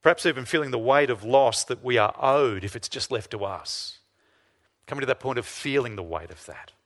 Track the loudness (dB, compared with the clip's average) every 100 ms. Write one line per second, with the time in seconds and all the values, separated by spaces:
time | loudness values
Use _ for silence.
0 | 4 4 2 0 -2 -2 0 -2 4 4
1 | 4 0 4 4 4 2 -4 -6 0 2
2 | 2 2 2 4 2 0 -6 -8 -10 -8
3 | -4 -4 -6 -8 -8 -8 -10 -10 -10 -14
4 | _ _ _ _ _ _ _ _ -10 -6
5 | -2 0 0 -4 -6 -8 -2 0 0 -6
6 | -6 -8 -8 -18 -18 -18 -20 _